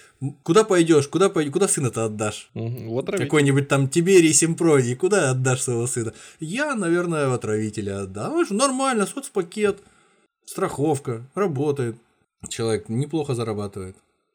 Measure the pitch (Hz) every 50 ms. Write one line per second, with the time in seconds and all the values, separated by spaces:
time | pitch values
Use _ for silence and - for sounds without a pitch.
0 | - _ _ _ 131 139 - - _ 165 165 220 214 208 185 175 165 160 160 143
1 | 139 - - 175 196 190 196 170 147 143 139 - 202 190 - 170 135 113 - 113
2 | 113 110 107 104 110 104 - - - - - 113 113 117 123 - 110 113 113 135
3 | - 196 202 185 - - 156 151 143 139 139 143 139 - 143 139 135 135 - 170
4 | 170 196 196 175 165 156 160 - 165 160 165 - 170 165 147 135 120 120 123 -
5 | 185 185 208 190 151 131 127 127 127 131 127 127 - 127 120 117 120 120 - 120
6 | 110 113 - - - - - _ 160 156 202 269 302 294 262 214 175 165 170 175
7 | 180 170 165 151 139 131 123 - - 107 107 107 110 107 - 110 98 98 98 98
8 | 98 95 92 104 127 208 311 339 339 - 196 226 277 269 254 269 269 269 247 208
9 | 196 185 - 277 - - - 196 170 170 - 110 104 101 101 - - _ _ _
10 | _ _ _ _ _ _ _ _ _ - - - 117 117 - 135 143 160 147 139
11 | - 127 113 113 123 - _ 180 208 175 139 131 147 151 139 139 127 117 110 -
12 | _ _ _ _ _ _ _ _ - - - - 113 113 110 104 - - 113 127
13 | 147 147 165 156 139 139 120 120 113 113 104 104 101 98 - 101 92 92 - _
14 | _ _ _ _ _ _